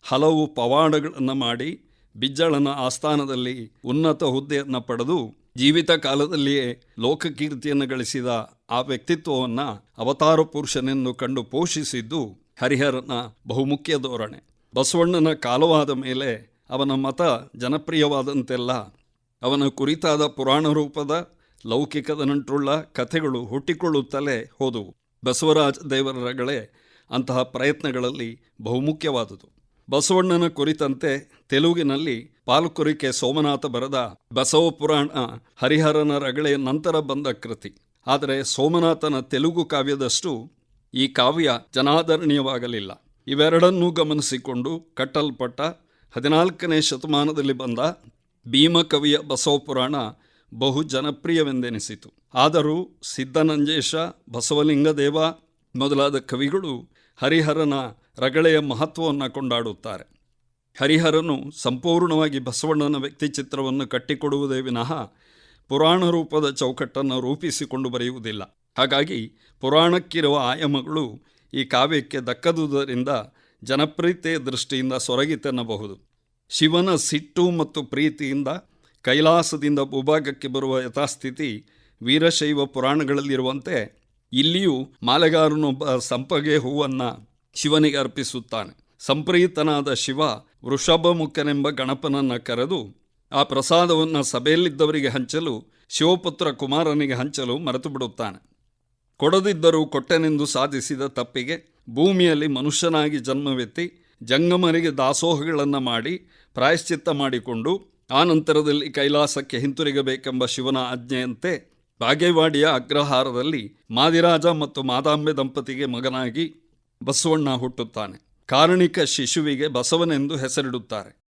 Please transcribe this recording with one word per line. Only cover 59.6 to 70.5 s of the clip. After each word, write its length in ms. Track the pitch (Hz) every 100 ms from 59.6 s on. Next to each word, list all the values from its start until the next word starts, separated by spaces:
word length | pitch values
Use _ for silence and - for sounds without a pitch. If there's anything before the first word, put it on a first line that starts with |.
| 113 95 110 95 - _ _ _ _ _ _ -
ಹರಿಹರನು 560 | 139 156 165 156 139 135 139 -
ಸಂಪೂರ್ಣವಾಗಿ 840 | 127 123 170 170 175 156 156 135
ಬಸವಣ್ಣನ 560 | 127 120 156 151 147 147
ವ್ಯಕ್ತಿಚಿತ್ರವನ್ನು 920 | 139 - 151 143 131 139 135 131 127
ಕಟ್ಟಿಕೊಡುವುದೇ 720 | 123 120 143 147 143 143 131
ವಿನಃ 420 | 131 123 120 156 107 _ _ _ _ _ _
ಪುರಾಣ 420 | 135 156 180 175
ರೂಪದ 400 | 170 160 151 143
ಚೌಕಟ್ಟನ್ನು 720 | 135 131 127 127 - 139 127
ರೂಪಿಸಿಕೊಂಡು 680 | 127 151 165 - 143 131 131
ಬರೆಯುವುದಿಲ್ಲ. 720 | 120 123 127 113 104 95 _ _ -
ಹಾಗಾಗಿ 560 | 131 139 156 156 113 _ _ _
ಪುರಾಣಕ್ಕಿರುವ 800 | 131 151 170 180 175 165 147 143
ಆಯಾಮಗಳು 960 | 123